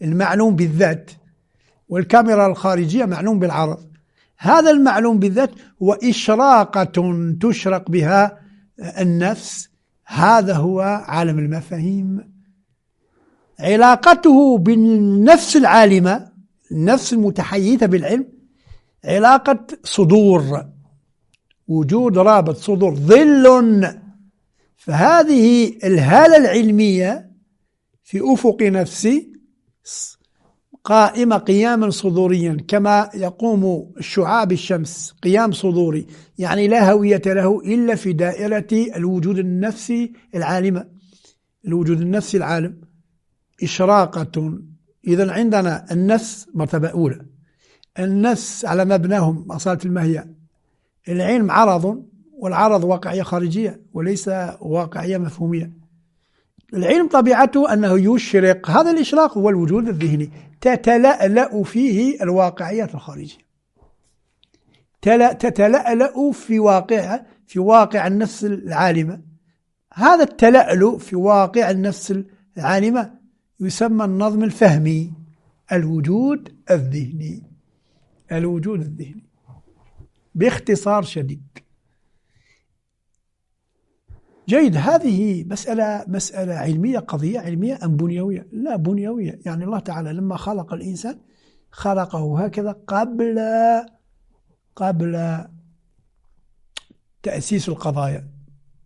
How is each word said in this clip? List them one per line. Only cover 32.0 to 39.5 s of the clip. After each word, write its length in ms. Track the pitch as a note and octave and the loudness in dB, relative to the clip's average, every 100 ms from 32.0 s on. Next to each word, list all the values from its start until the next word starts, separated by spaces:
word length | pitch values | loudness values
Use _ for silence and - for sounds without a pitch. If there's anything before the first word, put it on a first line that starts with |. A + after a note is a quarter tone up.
| G3 F3 F#3 F3+ E3+ D3+ - | -2 0 0 0 -2 -4 -4
كما 420 | G#3 G3+ G#3 G#3 | -2 2 0 0
يقوم 800 | G#3 F3+ F3+ A3+ G#3 F#3+ E3+ E3 - | -6 -8 -4 -2 0 0 -2 -8 -14
الشعاع 460 | D3 - E3+ A3+ | -8 -2 0 0
بالشمس 720 | G#3 F3+ - F3+ D3+ - - _ | 0 -2 -2 -6 -6 -12 -16 _
قيام 300 | F3+ G3+ A3+ | 0 2 0
صدوري، 540 | F3 F#3+ F3 E3 D#3 - - _ - | -2 -2 0 -2 -4 -8 -18 _ -8
يعني 300 | F3+ F#3+ G3+ | -4 0 2
لا 220 | A#3 F#3+ | 4 4
هوية 300 | G#3 G#3 F#3+ G3 | 4 2 0 0
له 340 | F#3+ F#3 G3+ | 0 0 -2
إلا 340 | F#3 A#3 A#3 | -2 -2 0
في 180 | G#3+ G3 | -2 -4
دائرة 840 | D#3+ F3 F#3 G#3 G#3+ G#3 A3 A#3 F3 | -2 -4 -4 -4 -4 -2 -2 -2 -4
الوجود 420 | F3 F#3 E3+ F#3+ | -4 -2 -4 -4
النفسي 760 | F#3 | -4